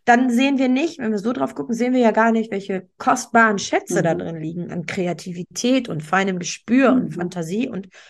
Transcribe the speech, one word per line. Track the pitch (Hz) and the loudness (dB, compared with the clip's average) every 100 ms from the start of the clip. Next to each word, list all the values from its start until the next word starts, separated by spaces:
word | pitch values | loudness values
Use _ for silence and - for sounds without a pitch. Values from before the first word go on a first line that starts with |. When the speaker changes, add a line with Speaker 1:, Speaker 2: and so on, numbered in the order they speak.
| - | 4
Speaker 1:
dann | 240 254 | 4 4
sehen | 233 269 269 | 2 2 2
wir | 262 | 2
nicht, | 254 320 - | 2 0 -4
wenn | 220 | -4
wir | 214 | -2
so | 208 | -2
drauf | 262 269 - | -2 -2 -4
gucken, | 277 | -6
sehen | 233 247 | -2 0
wir | 254 | 4
ja | 233 | 4
gar | 208 226 | 4 4
nicht, | 226 220 | 2 -2
welche | 196 190 190 - - | -6 -6 -8 -8 -6
kostbaren | - 247 - 233 226 196 | 0 0 2 4 4 2
Schätze | - 381 - 175 | -2 -4 -2 0
da | 160 | 0
Speaker 2:
Mhm. | 165 | 0
Speaker 1:
drin | 180 165 | -4 -8
liegen | 160 170 170 | -8 -8 -8
an | 170 156 | -8 -8
Kreativität | - 180 170 - 175 175 - 240 262 247 | -4 -4 -4 -8 -12 -12 -4 0 0 0
und | 156 | -8
feinem | 151 185 196 185 | -2 0 0 -2
Gespür | 175 - - 247 262 | -6 -10 0 4 4
und | 262 156 | 4 0
Speaker 2:
Mhm. | |
Speaker 1:
Fantasie | 156 175 180 160 202 254 | -4 -6 -6 -6 -4 -4
und | 196 196 - - | -6 -12 -18 -20